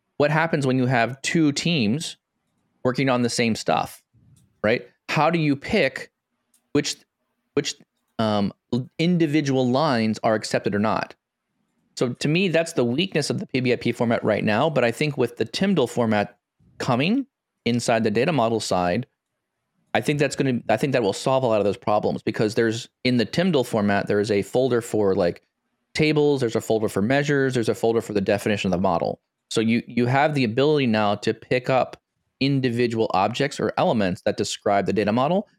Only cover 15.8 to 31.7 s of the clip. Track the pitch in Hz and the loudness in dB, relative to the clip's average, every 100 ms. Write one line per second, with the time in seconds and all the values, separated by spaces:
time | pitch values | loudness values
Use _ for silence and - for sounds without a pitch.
15.8 | 120 - 117 104 101 - _ _ _ - | 0 0 2 2 0 -6 _ _ _ -8
16.8 | - 123 160 254 247 _ _ _ 117 120 | -2 0 0 -2 -4 _ _ _ -4 -2
17.8 | 123 113 110 104 147 147 113 113 - 92 | 0 0 2 0 0 2 0 0 -2 0
18.8 | 90 95 131 _ _ _ _ _ _ _ | 0 -2 -6 _ _ _ _ _ _ _
19.8 | _ 110 113 147 139 - 139 120 - 110 | _ -2 -2 0 -2 0 -2 -2 -2 -2
20.8 | 147 127 104 - 135 131 127 107 101 95 | 0 0 0 -2 0 0 2 2 0 -2
21.8 | - 104 101 71 - - 110 120 113 110 | -2 0 0 -4 -4 -2 0 2 0 -2
22.8 | - _ 127 123 107 - 185 151 120 110 | -8 _ 0 0 0 0 2 0 0 0
23.8 | 101 101 - 104 104 101 95 123 131 120 | 2 0 0 0 0 0 0 0 0 0
24.8 | 120 107 101 95 87 - _ _ _ _ | -2 0 2 2 0 -2 _ _ _ _
25.8 | _ - 156 156 147 143 120 113 - 110 | _ 0 2 4 2 2 0 -2 -2 -2
26.8 | 107 - 104 139 147 143 135 127 113 107 | 0 -2 0 0 0 0 0 0 -2 0
27.8 | 117 113 - 104 95 101 110 101 95 90 | 0 0 -2 -2 0 0 0 -2 -2 0
28.8 | 95 85 52 - _ _ _ - 113 117 | 0 0 -2 -6 _ _ _ -2 0 0
29.8 | - 120 120 135 151 143 120 117 143 151 | -2 -2 2 2 2 2 0 2 2 2
30.8 | 127 110 104 107 - 110 - 127 127 | 2 2 0 0 -2 -4 -2 -2 0